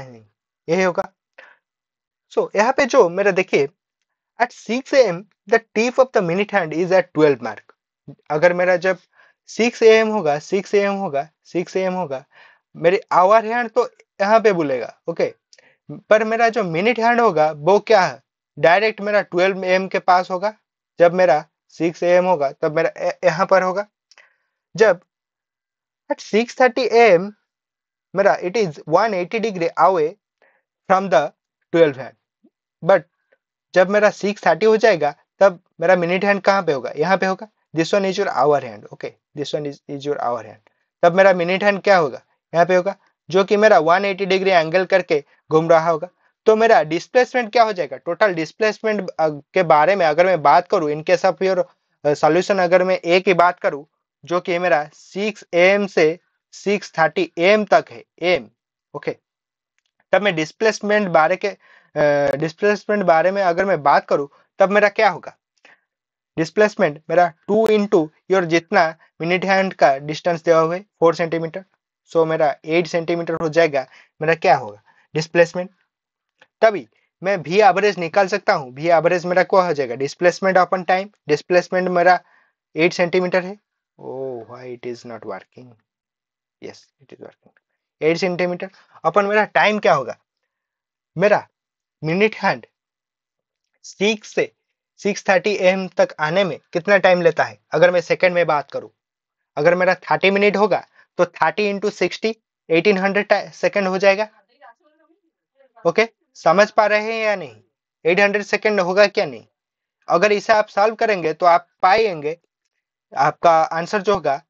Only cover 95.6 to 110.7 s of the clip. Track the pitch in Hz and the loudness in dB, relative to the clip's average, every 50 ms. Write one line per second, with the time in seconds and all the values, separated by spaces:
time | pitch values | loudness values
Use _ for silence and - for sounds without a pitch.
95.6 | 190 185 190 190 190 175 - - 185 170 - - 151 151 170 196 202 170 127 - | 2 2 0 0 -4 -4 -2 -2 -2 -2 -2 -6 -4 -2 0 0 -2 -2 -4 -10
96.6 | _ _ - 170 165 202 202 190 196 185 180 180 170 165 160 151 127 110 110 _ | _ _ -8 -6 0 0 2 4 4 4 4 4 2 2 0 0 -4 -4 -6 _
97.6 | _ _ - 156 175 180 180 - - - 165 - 185 180 175 175 170 160 151 143 | _ _ 0 2 2 2 2 0 -2 -2 -2 0 0 0 0 0 0 0 -2 -4
98.6 | - _ - 127 113 107 _ _ _ _ _ _ _ _ _ _ _ _ - 147 | -4 _ -12 -14 -14 -14 _ _ _ _ _ _ _ _ _ _ _ _ -6 -2
99.6 | 147 175 175 180 180 185 180 - - - - 156 - 190 196 202 202 208 190 196 | 0 2 2 2 0 0 -2 -2 -2 -4 -2 0 2 2 2 2 0 0 0 0
100.6 | 214 190 160 123 - _ _ _ _ _ _ - 180 175 - - 160 160 156 214 | 0 0 -2 -4 -6 _ _ _ _ _ _ -2 -2 -2 -2 -2 -2 -2 -2 -2
101.6 | 208 202 202 196 208 202 190 - 185 175 - - - 220 226 _ _ _ _ _ | -4 -4 -4 -4 -6 -6 -4 -4 -4 -4 -4 -4 -6 -8 -8 _ _ _ _ _
102.6 | _ - 165 170 165 208 196 185 190 196 190 208 202 - 208 190 147 156 - - | _ -2 0 2 2 2 2 2 0 -2 -2 -2 0 0 0 -2 -2 -8 -6 -4
103.6 | - 170 - 202 196 185 190 185 202 196 196 202 214 214 _ _ _ _ _ _ | -4 -2 -2 -2 -2 -2 -2 0 2 2 2 2 -2 -8 _ _ _ _ _ _
104.6 | - 233 - _ _ 302 311 320 311 311 _ _ _ _ _ _ _ _ _ _ | -20 -20 -20 _ _ _ _ _ _ _ _ _ _ _ _ _ _ _ _ _
105.6 | _ _ _ - - 170 156 220 226 226 _ _ _ _ _ - - 160 165 196 | _ _ _ -8 -6 -2 0 0 -2 -2 _ _ _ _ _ -4 -2 0 2 2
106.6 | 208 208 - 220 214 208 214 208 214 220 226 220 220 214 202 185 156 123 110 107 | 2 2 2 0 0 2 0 -2 -4 -4 -6 -4 -4 -4 -4 -4 -8 -12 -18 _
107.6 | _ _ _ _ _ _ _ _ - 160 180 196 202 202 196 208 202 - 214 202 | _ _ _ _ _ _ _ _ -4 -2 0 2 2 0 0 -2 -4 -4 -4 -2
108.6 | - 220 208 196 175 175 185 202 208 196 - 220 185 147 120 110 - _ _ _ | -2 -2 0 -2 -2 0 2 2 2 2 2 -2 -6 -6 -8 -14 -20 _ _ _
109.6 | _ _ _ _ _ _ _ _ _ - 165 175 190 214 208 196 - - 220 214 | _ _ _ _ _ _ _ _ _ -2 0 0 2 0 0 0 0 0 0 0
110.6 | 214 - | 0 -2